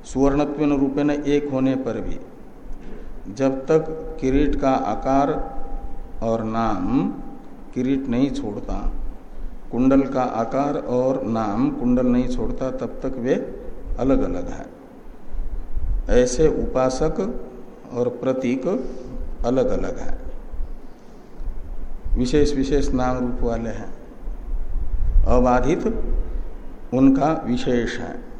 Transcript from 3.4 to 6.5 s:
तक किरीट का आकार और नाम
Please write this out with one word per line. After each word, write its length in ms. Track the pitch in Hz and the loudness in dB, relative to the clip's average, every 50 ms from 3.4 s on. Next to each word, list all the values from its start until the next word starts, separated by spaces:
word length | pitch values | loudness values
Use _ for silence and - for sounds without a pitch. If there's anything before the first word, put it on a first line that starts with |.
| 135 135 135 135 | 0 0 0 -2
तक 560 | - - 160 160 156 - - - - - - - | 0 2 2 2 2 0 -8 -8 -10 -10 -8 -4
किरीट 400 | - 131 135 143 151 135 - 139 | -2 0 2 2 2 2 2 2
का 100 | 139 135 | 2 2
आकार 840 | 131 123 - 101 107 104 - 135 135 135 143 160 151 - - - - - - - - - - - - - - - - - | 0 0 0 -2 -4 -2 0 2 2 2 2 2 0 -4 -4 -4 -4 -4 -4 -2 -4 -6 -4 -6 -6 -6 -8 -8 -6 -4
और 220 | 110 113 113 113 110 | -2 0 0 -2 -2
नाम 640 | 110 | -2